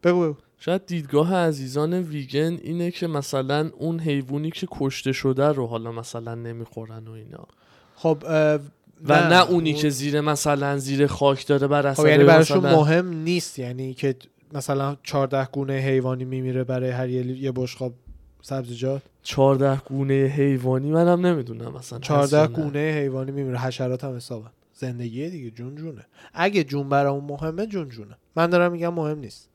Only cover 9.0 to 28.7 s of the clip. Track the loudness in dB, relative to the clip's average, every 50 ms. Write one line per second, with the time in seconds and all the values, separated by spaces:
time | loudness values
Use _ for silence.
9 | 0 4 4 4 6 8 8 6 6 6 4 2 2 2 0 2 0 0 0 0
10 | -2 -2 0 0 0 0 0 0 2 0 0 0 0 -2 -2 -2 -2 -2 2 2
11 | 2 2 2 2 4 2 2 2 0 0 2 2 4 2 2 2 2 2 2 4
12 | 6 6 8 8 10 10 10 8 8 6 4 2 4 6 6 6 6 6 4 2
13 | 2 0 -6 -4 -2 0 0 -2 -2 -6 -10 -8 -8 -8 -8 -8 -8 -10 -8 -2
14 | -2 -2 -2 -4 -10 _ _ _ _ _ -12 -10 -4 -4 -2 -2 -2 -4 -6 -8
15 | _ -4 -2 -2 0 0 0 -2 -2 -2 -4 -6 -4 -2 -2 -2 0 2 2 2
16 | 2 0 -4 -4 -6 -6 -6 -6 -4 -2 -2 -2 -2 -2 -2 -2 -2 -2 -2 -4
17 | -4 -2 -2 -4 -4 -4 -6 -4 -4 -4 -2 -2 -4 -6 -6 -8 -8 -8 -8 _
18 | _ -20 -20 -20 -20 -20 _ _ _ -8 -8 -8 -6 -8 -8 -6 -4 -4 -4 -6
19 | -8 _ _ _ _ -6 2 4 6 6 6 6 4 2 2 0 -4 -6 -4 -4
20 | 0 2 2 2 2 2 2 2 2 2 2 2 0 0 0 0 0 0 2 4
21 | 4 4 4 4 4 2 0 0 -4 -8 -10 -12 -12 -12 -12 -14 -14 -14 -14 -12
22 | -4 0 2 2 4 4 4 4 4 4 2 -4 -4 -4 -2 -2 -2 -2 -2 -2
23 | -2 -2 -4 -4 -6 -6 -6 -6 -4 -4 -4 -4 -4 -6 -4 -4 -4 -4 -4 -4
24 | -6 -8 -10 -10 -10 -12 -12 -14 -14 -18 _ _ _ _ _ _ -10 -8 -8 -8
25 | -10 -8 -8 -8 -8 -8 -10 -12 -14 -14 -14 -14 -14 -14 -14 -12 -14 -14 -14 -16
26 | -20 _ _ -20 -20 -16 _ -2 -2 2 2 0 0 0 -2 -4 -2 2 2 2
27 | 2 2 0 -2 -6 -8 -10 -8 -8 -8 -6 -6 -8 -6 -6 -8 -8 -8 -12 -18
28 | -18 -20 -20 _ _ _ _ 0 2 4 4 4 4 2